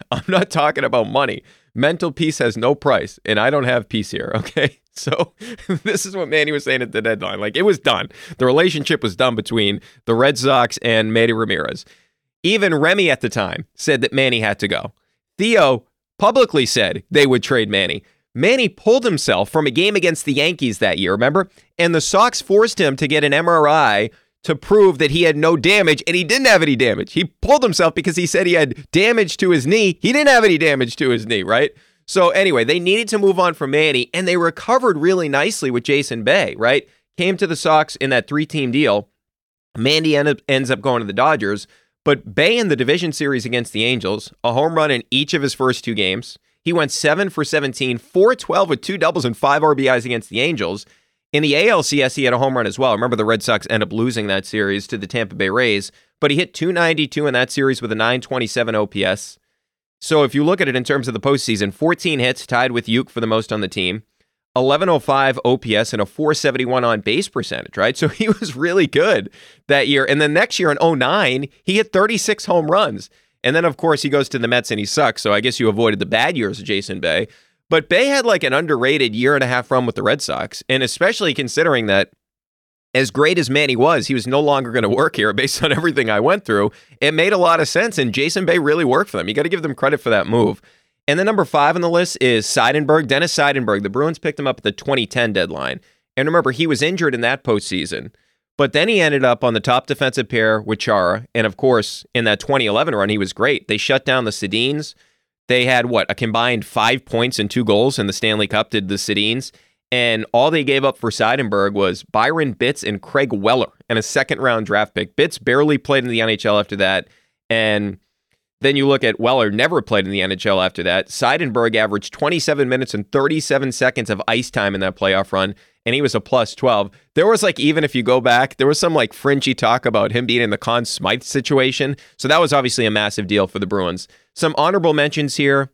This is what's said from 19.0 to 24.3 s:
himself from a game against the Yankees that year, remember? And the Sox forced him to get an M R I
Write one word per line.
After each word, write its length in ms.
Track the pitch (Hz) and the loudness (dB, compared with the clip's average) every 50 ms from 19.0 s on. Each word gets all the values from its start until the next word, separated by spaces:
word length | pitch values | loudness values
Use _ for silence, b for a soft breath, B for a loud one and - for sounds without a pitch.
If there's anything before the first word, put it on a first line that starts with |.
| 240 | 2
himself 440 | 240 180 139 - - 101 90 104 - | 0 -2 0 0 0 0 0 0 0
from 180 | - - 151 | 0 -2 0
a 60 | 143 120 | 0 0
game 240 | 135 180 202 208 | 0 0 0 0
against 280 | 196 170 175 160 - - | 0 0 0 -2 -2 -2
the 80 | 151 139 | -4 -2
Yankees 460 | 131 143 170 180 - 147 123 104 - | 0 0 0 -2 -2 -4 -4 -2 0
that 200 | 113 98 85 82 | 0 0 0 0
year, 140 | 95 90 95 | 0 0 0
remember? 360 | 104 120 135 147 196 185 - b b b b b b | 0 0 0 0 0 -2 -4 b b b b b b
And 160 | 170 170 170 | 0 0 2
the 60 | 160 | 0
Sox 400 | - - - 190 220 247 233 - | 0 2 2 4 4 2 2 -2
forced 400 | - - 190 208 226 233 - - | -2 2 4 4 4 4 2 0
him 140 | 185 143 135 | 0 0 0
to 120 | 131 156 139 | 0 -2 0
get 160 | 147 151 147 | 0 2 2
an 100 | 147 139 | 2 2
M 140 | 147 165 175 | 2 2 4
R 180 | 170 165 151 | 4 4 4
I 440 | 147 151 160 147 120 104 101 107 110 b b b b | 4 4 4 4 4 4 2 0 -2 b b b b